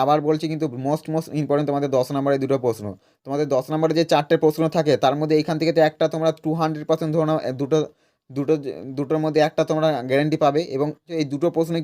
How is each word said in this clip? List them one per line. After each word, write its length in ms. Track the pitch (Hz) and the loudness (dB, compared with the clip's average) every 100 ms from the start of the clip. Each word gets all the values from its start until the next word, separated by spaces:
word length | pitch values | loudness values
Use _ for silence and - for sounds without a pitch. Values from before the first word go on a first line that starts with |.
আবার 160 | 131 151 147 | 2 2 2
বলছি 160 | 156 160 | -2 -2
কিন্তু 140 | 156 151 120 131 | -4 -4 -4 -2
most, 200 | 156 - | -2 -2
most 140 | 160 160 147 | -6 -4 -4
important 260 | 139 143 147 | 0 0 0
তোমাদের 200 | 143 139 131 | -2 0 0
দশ 80 | 127 139 | 0 -2
নম্বরের 240 | 139 139 | 0 0
দুটো 120 | 131 135 | 0 0
প্রশ্ন। 220 | 123 110 104 95 _ _ | 0 -4 -6 -12 _ _
তোমাদের 220 | - 139 151 | -8 -4 0
দশ 100 | 135 127 | 0 -2
নম্বরে 200 | 156 160 160 | 0 0 2
যে 60 | 160 | 2
চারটে 220 | 151 147 160 | 2 2 2
প্রশ্ন 180 | 156 156 160 170 | 2 2 -2 0
থাকে, 160 | 151 131 | 2 2
তার 100 | 135 143 | 2 0
মধ্যে 140 | 151 156 | 0 0
এখান 160 | 151 160 | 0 -2
থেকে 120 | 160 160 | 0 2
তো 40 | 156 | 2
একটা 160 | - 160 | 2 -2
তোমরা 160 | 160 160 156 | 0 -2 -2
টু 60 | 156 165 | -2 -2
হান্ড্রেড 260 | 160 151 151 | -2 -2 -2
পার্সেন্ট 220 | 160 160 | -2 0
ধরে 120 | 160 156 | 0 0
নাও, 100 | 156 120 | 0 -2
এ, 20 | 131 | -4
দুটো, 180 | 139 156 147 _ _ _ - | 0 0 0 _ _ _ -12
দুটো, 240 | 135 139 156 139 78 113 135 | -6 0 0 -2 -10 -10 -6
দুটোর 220 | 139 156 | -2 -2
মধ্যে 160 | 156 156 151 | 0 2 2
একটা 140 | - 156 | 2 0
তোমরা 180 | 156 156 143 127 | 2 2 0 2
গ্যারান্টি 280 | 135 151 156 | 2 2 2
পাবে। 160 | 147 143 175 135 | 2 2 -2 -2
এবং 120 | 147 151 - 165 | -2 -4 -8 -4
এই 40 | 147 | -4
দুটো 160 | 143 175 165 | 0 -2 0
প্রশ্ন 180 | 165 165 | -2 -2